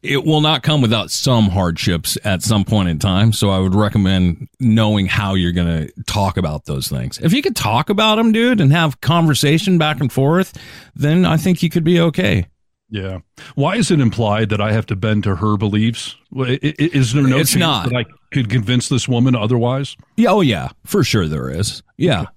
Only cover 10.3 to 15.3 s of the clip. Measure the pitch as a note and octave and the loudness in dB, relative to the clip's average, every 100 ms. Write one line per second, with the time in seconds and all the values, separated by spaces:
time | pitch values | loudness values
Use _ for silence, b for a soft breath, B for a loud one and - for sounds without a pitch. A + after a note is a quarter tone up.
10.3 | E3+ F#3 - B B B - C#3 E3+ F3 | 2 -2 -8 B B B -4 0 2 2
11.3 | D#3+ E3+ F3 E3 F3 D#3+ F3 E3+ D3+ F3+ | 2 0 0 0 0 2 2 2 0 0
12.3 | F#2+ F2 _ _ _ _ G#2+ F#2+ F#2 _ | 0 -2 _ _ _ _ -8 -8 -10 _
13.3 | - B - C#3+ G#3+ G#3 E3+ A#2+ F#2 A2 | -20 B -2 -2 0 0 2 2 0 0
14.3 | G#2+ G#2+ G#2 G#2 A2 G#2 F#2+ A2 G#2+ G2+ | 0 0 0 0 0 -2 -4 0 0 0